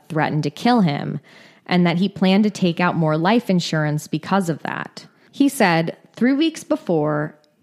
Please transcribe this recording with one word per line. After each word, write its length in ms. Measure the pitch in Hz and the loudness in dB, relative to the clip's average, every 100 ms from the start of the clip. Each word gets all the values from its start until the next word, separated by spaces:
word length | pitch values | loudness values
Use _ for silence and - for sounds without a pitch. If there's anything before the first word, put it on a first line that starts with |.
| - | -8
threatened 340 | 156 139 151 | -2 0 0
to 80 | 147 | -4
kill 300 | - 240 247 | -2 2 2
him 400 | 170 143 - - - - - _ - | 2 0 -6 -8 -12 -20 -20 _ -2
and 200 | 175 175 | 2 2
that 120 | 175 | 2
he 100 | 196 | -2
planned 340 | - 190 196 | 0 2 4
to 60 | 214 | 2
take 300 | - 180 160 | 0 -2 0
out 160 | 180 165 | 0 0
more 200 | 156 156 | 0 2
life 320 | 175 240 - | 2 0 2
insurance 600 | 180 - 160 151 147 - | 0 0 -2 0 -2 -4
because 400 | 151 - 196 170 | -8 -2 -2 -2
of 120 | 143 | -6
that. 420 | - - - - - _ _ | -8 -8 -10 -14 -20 _ _
He 180 | - 277 | 0 0
said, 480 | - 190 165 165 - _ | 2 2 2 0 -6 _
"Three 180 | - 240 | -2 0
weeks 320 | 277 320 320 | 2 0 -2
before, 720 | - 302 - 160 151 151 156 - _ _ | -4 -4 0 0 0 -2 -4 -10 _ _